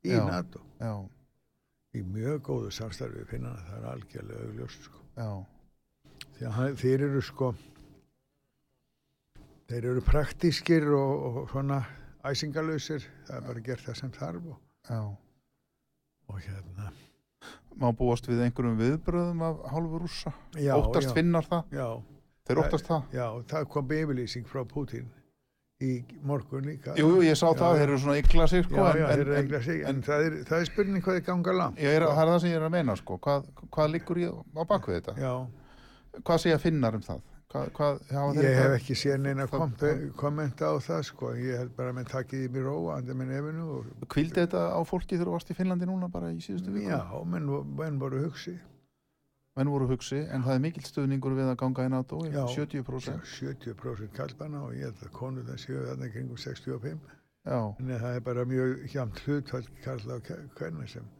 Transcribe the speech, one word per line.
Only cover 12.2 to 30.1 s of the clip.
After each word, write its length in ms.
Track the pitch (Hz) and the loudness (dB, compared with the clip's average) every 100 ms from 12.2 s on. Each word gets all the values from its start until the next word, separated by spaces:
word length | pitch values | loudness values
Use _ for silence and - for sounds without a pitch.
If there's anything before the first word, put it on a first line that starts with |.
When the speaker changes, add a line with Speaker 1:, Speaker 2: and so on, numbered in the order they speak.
| 135 139 156 147 160 156 - 151 - - | -6 -4 -4 -2 -2 -4 -4 -8 -8 -20
Speaker 1:
Það 160 | - - | -14 -12
er 100 | - | -10
bara 140 | 117 | -10
gert 240 | 113 123 - | -8 -8 -8
það 140 | 120 | -10
sem 120 | 131 | -10
þarf 340 | - 156 175 170 | -8 -8 -8 -10
og 140 | 135 _ _ | -14 _ _
Speaker 2:
Já. 200 | - 117 107 101 _ _ _ _ _ _ _ _ _ _ _ | -8 -6 -6 -10 _ _ _ _ _ _ _ _ _ _ _
Speaker 1:
og 120 | 98 | -12
hérna 520 | 90 98 87 90 101 - - _ _ _ - - - | -10 -12 -12 -12 -12 -12 -20 _ _ _ -20 -20 -20
Speaker 2:
Má 200 | - 123 | -2 0
búast 380 | 113 123 120 - | 2 2 2 2
við 160 | 120 | 2
einhverjum 320 | 123 120 120 113 | 2 2 0 4
viðbrögðum 680 | 117 156 - 175 175 170 | 4 2 0 0 0 0
af 200 | 165 156 - | -2 -4 -4
hálfu 340 | 156 165 165 | -4 -2 -4
Rússa? 320 | 170 - - - - | -6 -6 -8 -10 -12
Speaker 1:
Já, 260 | 156 139 135 | -2 4 6
Speaker 2:
Óttast 320 | 117 120 135 | 6 4 4
Speaker 1:
já. 80 | 127 | 4
Speaker 2:
Finnar 320 | 170 170 156 | 4 4 2
það? 160 | 175 160 | -2 -2
Speaker 1:
Já. 180 | 139 123 117 110 - _ _ | -6 -4 -6 -12 -20 _ _
Speaker 2:
Þeir 100 | - | 0
Speaker 1:
Það 120 | 131 | 2
Speaker 2:
óttast 280 | 147 156 - | 4 2 2
það? 180 | 165 135 | -2 0
Speaker 1:
Já, 160 | 127 120 113 120 | -4 -4 -6 -6
það 200 | 156 143 | -4 -2
kom 260 | 151 131 151 | -2 0 0
yfirlýsing 500 | 156 131 120 123 110 | 0 -2 -4 -6 -8
frá 160 | 139 | -8
Pútín 440 | 120 - 139 120 123 - _ _ _ _ _ _ | -6 -6 -6 -8 -12 -16 _ _ _ _ _ _
í 220 | 131 123 123 - | -2 -2 -4 -8
morgun 480 | 139 143 - 135 139 | -2 -2 -4 -6 -6
líka. 260 | 147 - | -8 -6
Speaker 2:
Jú, 140 | 147 156 | 4 8
jú, 160 | 180 | 10
ég 160 | 165 151 | 8 8
sá 80 | 170 | 6
Speaker 1:
Já, 80 | 165 | 6
Speaker 2:
það, 160 | 170 | 6
Speaker 1:
já. 80 | 160 | 6
Speaker 2:
þeir 80 | 147 | 6
eru 100 | 139 | 4
svona 160 | 139 | 4
að 80 | 143 | 6
ygla 240 | 143 165 160 | 10 12 10
sig, 200 | 180 175 | 8 6
sko, 80 | - | 6
Speaker 1:
Já, 80 | |
Speaker 2:
en, 80 | 190 | 6
Speaker 1:
já, 100 | 156 | 6
Speaker 2:
en, 60 | 151 | 4
Speaker 1:
þeir 160 | 147 | 4
eru 80 | 139 | 4
að 80 | 143 | 2
Speaker 2:
en, 80 | 135 | 2
Speaker 1:
ygla 160 | 143 | 0
sig, 160 | 123 165 | 0 -2
en 100 | 147 | 0
Speaker 2:
en 140 | 139 | -2
Speaker 1:
það 240 | 123 | 2